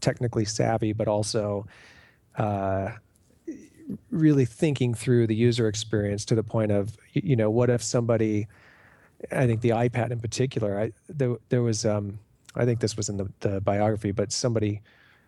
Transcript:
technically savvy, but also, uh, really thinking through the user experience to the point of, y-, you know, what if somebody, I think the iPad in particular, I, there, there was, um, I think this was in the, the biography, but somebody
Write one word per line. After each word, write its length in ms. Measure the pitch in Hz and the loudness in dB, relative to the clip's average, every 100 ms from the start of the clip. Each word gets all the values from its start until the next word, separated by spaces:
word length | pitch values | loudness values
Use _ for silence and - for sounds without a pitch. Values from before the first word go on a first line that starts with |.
technically 440 | 139 - 123 117 107 | -4 -2 -2 -2 -2
savvy, 480 | 107 117 113 110 | 0 0 0 0
but 140 | 107 107 | -2 0
also, 600 | 104 104 113 104 101 104 - - - _ _ _ - | 0 -2 -2 -2 -4 -8 -18 -20 -20 _ _ _ -4
uh, 520 | 107 101 98 95 95 - _ _ _ _ - 254 - - 302 - _ | -2 -2 -2 -2 -4 -8 _ _ _ _ -16 -16 -18 -18 -14 -14 _
really 340 | 185 156 139 123 | 2 4 4 2
thinking 480 | - 160 135 123 | 0 0 2 0
through 320 | 113 131 120 113 | 0 2 4 4
the 100 | 110 | 4
user 320 | 120 117 110 | 4 4 0
experience 560 | 107 - 110 101 101 - | -2 -2 -2 0 -4 0
to 100 | 110 | 0
the 80 | |
point 280 | 107 113 107 | 0 0 2
of, 240 | 101 104 - - - | 2 0 -8 -6 -4
y-, 60 | 170 | 0
you 100 | 120 | 2
know, 140 | 107 | 4
what 220 | 113 120 | 4 4
if 100 | 120 | 2
somebody, 640 | - 123 117 113 110 107 107 - - - - _ _ _ - | 0 0 2 2 2 0 -4 -12 -20 -20 -20 _ _ _ -6
I 160 | - 123 | 0 2
think 140 | 113 | 2
the 80 | 120 | 2
iPad 420 | 113 123 120 113 | 2 0 0 -2
in 80 | 117 | -4
particular, 600 | 113 - 131 - 104 101 | -6 -2 -2 -2 -2 -2
I, 120 | 113 - - | -4 -6 -12
there, 300 | 156 127 117 - | -2 -2 -2 -2
there 140 | 123 | 0
was, 220 | 120 107 110 | 0 0 0
um, 340 | 104 101 107 - _ - - | 0 -4 -10 -18 _ -10 -2
I 100 | 120 | 0
think 140 | 117 | 0
this 160 | 107 - | -2 -2
was 140 | 104 | -6
in 80 | 101 | -6
the, 100 | 98 - | -6 -4
the 220 | 107 98 | -4 -2
biography, 500 | 101 101 107 107 104 | 0 2 0 0 -2
but 200 | 107 101 | -2 -4
somebody 500 | - 127 113 107 104 - _ _ _ | -2 -2 0 -2 -4 -12 _ _ _